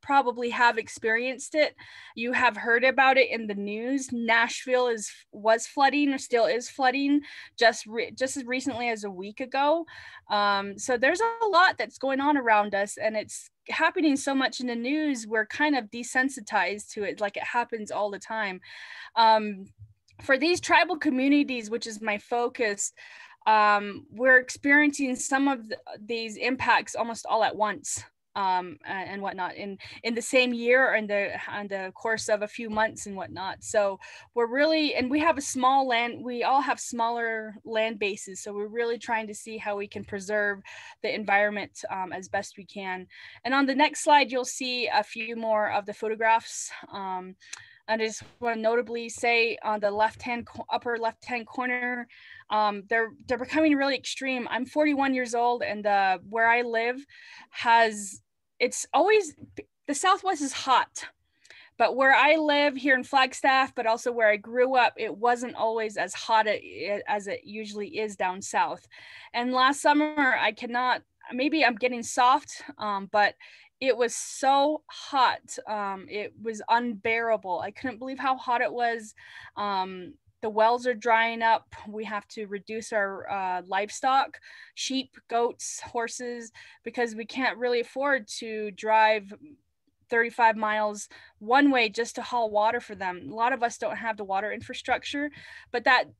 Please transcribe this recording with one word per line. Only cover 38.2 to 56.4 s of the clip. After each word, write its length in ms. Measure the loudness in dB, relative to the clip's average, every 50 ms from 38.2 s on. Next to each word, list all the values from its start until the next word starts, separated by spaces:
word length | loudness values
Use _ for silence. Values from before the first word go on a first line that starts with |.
| -10 -14 -14 -12
So 120 | -12 -10
we're 160 | -8 -6 -8 -6
really 300 | -4 -4 -2 -2 -2 -4
trying 280 | -4 -4 -4 -4 -4
to 80 | -6 -12
see 240 | -14 -14 -14 -14 -10
how 180 | -6 -6 -6
we 120 | -6 -6 -8
can 160 | -10 -14 -12
preserve 560 | -10 -10 -10 -6 -4 -2 0 0 0 -2 -6 -10 -18 -20 -20 -20 -20 -20 _
the 100 | -6 -4
environment, 720 | -4 -4 0 2 4 4 4 2 0 -4 -8 -8 _ -14 -10 -8
um, 220 | -6 -6 -6 -8
as 160 | -8 -12 -10 -6
best 280 | -6 -6 -6 -6 -16
we 80 | -20 -20
can. 440 | -16 -14 -12 -8 -8 -8 -8 -10 _ -18 -20 -20 -20 -20 -10 _
And 100 | 0 2
on 120 | 2 2
the 80 | 2 4
next 300 | 4 2 2 2 -2 2
slide, 260 | 6 6 6 6 4
you'll 140 | 0 -4 -4
see 420 | -4 -8 -8 -6 -6 -4 -4 -4
a 160 | 0 0 0
few 320 | -2 -2 -8 -10 -8 -8 -8
more 380 | -6 -2 0 0 0 0 0
of 120 | -2 -4 -4
the 100 | -6 -10
photographs. 760 | -6 -6 -6 -4 0 2 4 4 2 2 -4 -12 -12 -12 -12 -12 -16 -18 -14
Um, 420 | -12 -10 -8 -6 -6 -8 -8 -10 -16 _ -18 -20 -20 -20 -20 -20 -20 _ _ -4
and 120 | -2 -2
I 60 | -2
just 160 | -4 -6 -8 -16 -18 _ _
wanna 180 | -4 -4 -4
notably 520 | 0 0 0 2 0 0 -2 -6 -8 -8 -8
say 500 | -10 -2 0 2 4 4 2 2 0 -4
on 180 | -4 -4 -2 0
the 100 | 0 -2
left-hand 560 | 2 2 0 0 0 -4 -8 -6 -6 -6 -8
co-, 180 | -12 -14 -14 -8 -4
upper 260 | -4 -4 -2 -4 -4
left-hand 500 | -2 -2 -4 -6 _ -10 -8 -8 -8 -8 -8
corner, 580 | -8 -6 -4 -2 -2 -2 -2 -4 -4 -6 -8 _ -16 -20 -20 -20 -20 -20 -8 _
um, 360 | 0 2 2 2 0 -2 -4 0
they're, 220 | 0 0 0 -2 -6 _ -6
they're 100 | -6 -4
becoming 380 | -4 -4 -2 0 2 4 4 4
really 220 | 4 2 0 0
extreme. 500 | -2 -4 -8 -8 -6 -4 -4 -4 -4 -4 -4
I'm 180 | -4 -4 -6
forty-one 480 | -4 0 0 2 2 2 2 2 0 0
years 200 | 0 -2 -2 0
old, 300 | 0 2 2 0 0 -2
and 200 | -6 -6 -4 0
the, 360 | 0 2 2 2 2 0 -2 -4 -6
where 180 | 0 2